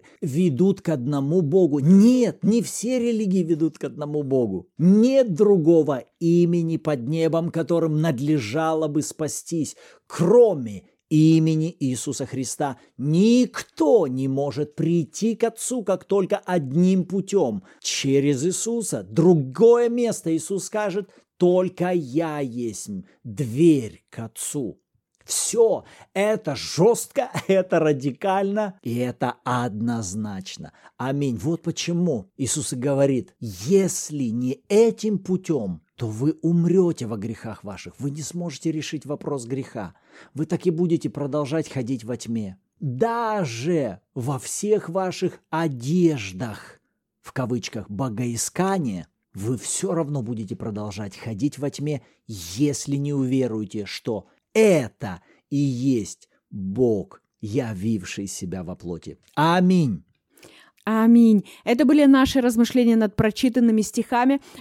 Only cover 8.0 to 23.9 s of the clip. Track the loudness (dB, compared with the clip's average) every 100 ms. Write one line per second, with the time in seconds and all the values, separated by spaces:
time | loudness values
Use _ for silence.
8 | 0 0 0 0 0 -2 -2 0 -2 -2
9 | -4 -6 -8 -8 -6 -4 -4 -8 -20 _
10 | _ 0 6 8 6 4 -6 -10 -16 _
11 | 0 6 6 6 4 2 -2 -2 -4 -4
12 | -6 -8 -6 -6 -6 -4 -6 -6 _ -6
13 | 0 4 4 4 2 -4 -10 -2 4 4
14 | 2 -2 -2 -2 -2 -4 -6 -4 0 0
15 | -2 -4 -2 0 -2 -4 -6 -6 -2 -4
16 | 0 -2 0 -4 -2 -2 0 2 2 2
17 | 0 -4 0 0 0 -2 -10 _ -8 -4
18 | 2 2 2 0 -2 -4 -4 -4 -4 -8
19 | -4 2 6 4 2 4 6 6 4 0
20 | -2 -2 -2 -4 -2 -6 -6 -4 -4 -4
21 | -8 _ _ 0 2 4 0 -2 -2 -2
22 | -2 -4 -2 -4 -6 -6 -8 -8 -10 -12
23 | -12 _ -14 -6 -4 4 4 4 0